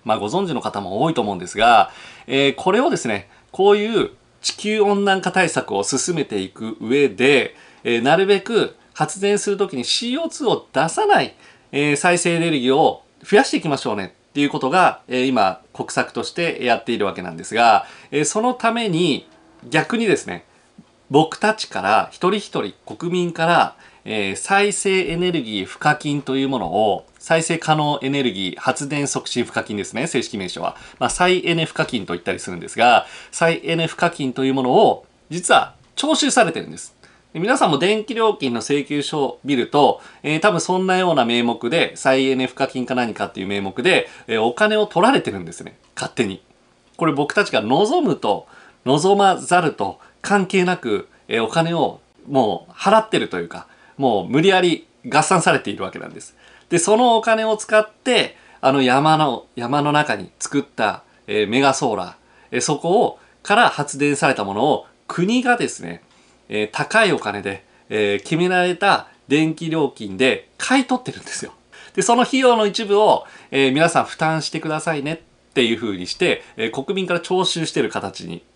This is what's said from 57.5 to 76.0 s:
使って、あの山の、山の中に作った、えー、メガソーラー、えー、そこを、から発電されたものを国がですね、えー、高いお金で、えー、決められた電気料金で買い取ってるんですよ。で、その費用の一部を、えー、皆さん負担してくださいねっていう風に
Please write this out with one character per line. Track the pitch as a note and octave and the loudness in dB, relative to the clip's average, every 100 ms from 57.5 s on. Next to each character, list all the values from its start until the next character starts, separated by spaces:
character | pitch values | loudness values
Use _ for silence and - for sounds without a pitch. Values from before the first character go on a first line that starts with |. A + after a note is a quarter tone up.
| G#3+ | -2
使 | - G#3+ | 0 0
っ | G#3+ | 0
て、 | _ - A3 C3+ - - - | _ 0 0 0 -6 -20 -2
あ | C3 | 2
の | C#3 | 4
山 | B2+ C3 D#3 D#3 | 4 4 4 4
の、 | D3 A2+ - - | 2 -2 -8 -8
山 | A#2+ D3 | -4 -2
の | D3 | 0
中 | D3 C#3+ G#2 | 0 0 -4
に | F2+ - | -8 -12
作 | - C#3+ | -6 -4
っ | |
た、 | - - G#2+ F#2 _ _ - | -4 -2 -2 -2 _ _ -4
え | G#2 | -2
ー、 | G2+ | 0
メ | B2 | 2
ガ | C#3 | 4
ソ | - C3+ | 2 0
ー | G#2 | -2
ラ | F2 | -6
ー、 | - _ _ - | -12 _ _ -6
え | B2 | -4
ー、 | |
そ | B2 C#3+ | -2 -2
こ | E3+ G3+ | 0 2
を、 | G3+ - _ _ | 2 -4 _ _
か | - G#3 | -2 2
ら | G3+ | 2
発 | - C#3+ C#3 | 0 -6 -2
電 | D3 C#3 | -2 0
さ | D3+ | 0
れ | |
た | B2+ | 0
も | G2 | -2
の | G2 | 0
を | C#3+ A#2+ - _ - | 0 0 -4 _ -10
国 | - F#3 B3 | -4 0 0
が | B3 A#3+ | 0 0
で | C3+ | -2
す | - | -8
ね、 | F2 F2 _ _ _ _ - | -14 -14 _ _ _ _ -8
え | G#2+ | -6
ー、 | G#2 | -4
高 | - C#3+ A3 | -6 -2 2
い | G#3 | 2
お | C3+ | 0
金 | G#2+ G2+ | -4 -6
で、 | G2 F#2+ _ _ - | -6 -8 _ _ -6
え | G#2+ G2+ G2+ | -2 0 0
ー、 | |
決 | - E3 | -2 0
め | F3+ | 2
ら | F3+ | 2
れ | F3+ | 0
た | E3+ G3+ D#3 - _ - | 0 2 0 -2 _ 0
電 | C#3+ D#3+ | 2 2
気 | D3+ D#3+ | -2 -4
料 | D#3+ C#3 | -2 -2
金 | - G#2 F#2+ | -4 -8 0
で | B2+ G#2 - - | 2 2 -4 -8
買 | - C4+ | 0 0
い | B3+ | 0
取 | B3 | -2
っ | |
て | - | -4
る | - | -14
ん | |
で | - | -12
す | - | -12
よ。 | - - _ - - | -12 -16 _ -20 -10
で、 | - | -2
そ | G3 A#3+ | 2 2
の | |
費 | A#3+ C4 | 2 4
用 | B3+ A#3 | 4 4
の | |
一 | G#3 G#3+ G#3 | 2 -2 0
部 | G3+ | 4
を、 | G#3+ - - - - | 4 2 -2 -20 -4
え | C3+ C3+ | 0 2
ー、 | |
皆 | C3+ E3 | 4 2
さ | D3 | 2
ん | |
負 | A2+ - | -2 -2
担 | D#3+ D#3+ | -2 -2
し | - | -4
て | D#3 | -6
く | D#3+ | -6
だ | D#3 | -4
さ | E3 | -4
い | D3+ | -4
ね | C#3+ | -4
っ | E3 _ _ _ | -8 _ _ _
て | - | 0
い | A#2 | 2
う | A#2 | 0
風 | A#2 | -4
に | F#2+ | -6